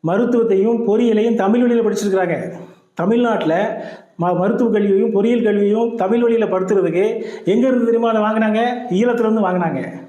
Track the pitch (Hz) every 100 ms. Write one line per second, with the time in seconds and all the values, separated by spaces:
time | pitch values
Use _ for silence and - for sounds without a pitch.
0 | 160 196 240 247 220 190 214 233 196 220
1 | 240 214 233 214 196 240 247 233 208 202
2 | 208 190 180 156 - - - - _ -
3 | 175 233 240 202 156 165 220 - - -
4 | - - 170 175 196 226 226 208 202 196
5 | 220 196 226 240 208 202 202 220 233 226
6 | 190 233 233 233 208 185 185 196 175 170
7 | 214 226 - - - 226 262 247 233 233
8 | 226 220 214 220 220 214 240 247 - 180
9 | 240 240 220 220 185 180 170 180 - -